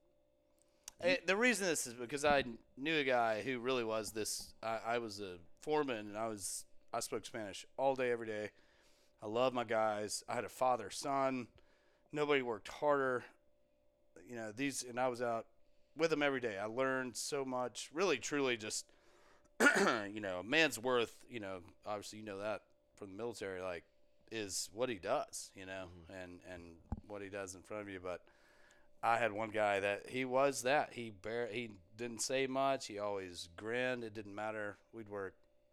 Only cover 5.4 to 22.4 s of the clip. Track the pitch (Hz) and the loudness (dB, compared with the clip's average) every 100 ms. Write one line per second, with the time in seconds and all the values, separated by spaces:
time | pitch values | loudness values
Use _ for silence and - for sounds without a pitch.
5.4 | 82 - 151 151 139 110 104 104 113 107 | -14 -10 0 2 2 -2 -4 -4 -4 -4
6.4 | - - - - - 117 - 117 - 117 | -6 -8 -10 -18 -6 -4 -2 -4 -6 -8
7.4 | 101 90 - - 135 131 123 117 110 107 | -6 -8 -10 0 2 4 4 2 0 -4
8.4 | 104 - - _ - _ _ _ 107 113 | -4 -8 -20 _ -20 _ _ _ -2 4
9.4 | 131 123 113 113 110 104 107 - - 117 | 4 4 2 4 4 2 -2 -4 -4 -4
10.4 | 101 - 127 120 98 - 143 139 135 127 | -4 0 2 2 -2 -6 -2 2 2 0
11.4 | 113 - - _ _ _ _ 147 147 139 | -6 -14 -20 _ _ _ _ 0 4 4
12.4 | 123 104 - - 147 143 131 123 - - | 2 -4 -6 0 4 4 4 0 -4 -18
13.4 | _ _ _ _ _ _ _ 87 87 117 | _ _ _ _ _ _ _ -20 -12 -8
14.4 | 110 107 139 123 123 120 131 120 120 113 | -6 -4 -4 -4 -6 0 0 0 0 -2
15.4 | - - - - _ 139 165 151 143 135 | -4 -16 -20 -20 _ 0 2 4 2 2
16.4 | 120 98 107 117 135 131 127 107 - 143 | 0 -2 -2 0 0 0 -2 -6 -4 -2
17.4 | 131 127 123 - - 160 190 127 - 147 | -2 -2 -4 -6 -6 2 2 2 2 2
18.4 | 131 117 107 - - _ - - - - | 4 2 0 -4 -6 _ -20 -20 -20 -20
19.4 | _ - 277 196 196 117 101 107 101 90 | _ 4 6 8 6 4 0 -4 -4 -4
20.4 | 101 156 156 113 127 123 110 - - 120 | 2 4 4 4 2 4 2 -2 -12 -8
21.4 | 98 92 95 - 104 104 95 107 107 98 | -6 -6 -10 -12 -6 -6 -6 -10 -10 -6